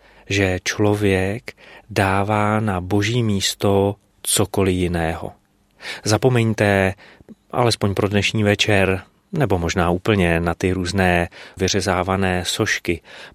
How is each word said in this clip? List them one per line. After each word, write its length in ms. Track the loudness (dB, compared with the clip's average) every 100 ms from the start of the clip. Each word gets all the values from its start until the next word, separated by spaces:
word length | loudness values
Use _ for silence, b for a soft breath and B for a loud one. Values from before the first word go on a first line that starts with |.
| b b b
že 300 | 0 0 -2
člověk 880 | -4 -2 0 2 0 0 -2 -6 -12 -20 B B B
dává 680 | 0 0 0 0 0 0 0
na 220 | -2 -4
boží 420 | -2 -2 0 -2
místo 720 | 0 -2 -4 -2 2 2 2 -2 _ _
cokoliv 540 | -4 -2 0 0 0 0
jiného. 560 | 0 0 -2 -4 -10 -16 _ _ _ _ B B
Zapomeňte 920 | -2 2 2 2 0 2 4 4 2 -2 B B -20 -20 _
alespoň 420 | -2 0 0 -2
pro 140 | 0 0
dnešní 360 | 0 0 0
večer, 580 | 2 2 2 2 2 0 -6 _ _
nebo 260 | -4 0 0
možná 320 | 0 0 0
úplně 500 | 0 0 2 2 2
na 140 | 0
ty 180 | -2 -2
různé 580 | -2 -2 0 2 2 0 B B B
vyřezávané 880 | -2 0 0 0 0 0 0 -2 -4
sošky, 560 | -4 -2 -4 -4 -6 -8 B B